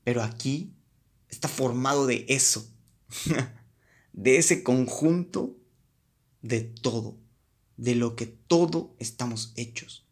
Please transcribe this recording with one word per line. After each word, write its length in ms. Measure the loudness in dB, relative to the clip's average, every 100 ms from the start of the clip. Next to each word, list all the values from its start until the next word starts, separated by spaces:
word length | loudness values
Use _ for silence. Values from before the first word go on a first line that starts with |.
Pero 180 | 0 0
aquí 520 | -2 -4 -2 -2 -6 -16 _ _ _ _ _
está 180 | -8 -6
formado 580 | -2 0 2 2 4 4
de 200 | 2 0
eso. 420 | 2 2 0 -4 -20 _ _ _ -10 -2
<laughs> 340 | -2 -2 -10 -20 _ _ _ _
De 240 | -2 4 4
ese 260 | 4 2
conjunto 960 | 2 2 0 0 2 2 -2 -4 -6 -10 _ _ _ _ _ _ _ _
de 180 | -4 -2
todo. 580 | -2 -4 -2 -2 -6 -12 _ _ _ _ _ -6
De 180 | 0
lo 220 | 2 0 -2
que 100 | -10
todo 680 | -10 _ 4 4 0 -6 -12
estamos 540 | -12 -8 -6 -6 -10 -10
hechos. 500 | -10 -12 -14 -20 _